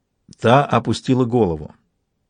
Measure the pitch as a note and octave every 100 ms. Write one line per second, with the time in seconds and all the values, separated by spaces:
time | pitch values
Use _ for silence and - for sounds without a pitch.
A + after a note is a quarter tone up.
0 | _ _ _ - A2+ C3 C#3+ A#2 A2+ G#2+
1 | - B2+ B2 B2 G2+ D#2 D2+ - _ _
2 | _ _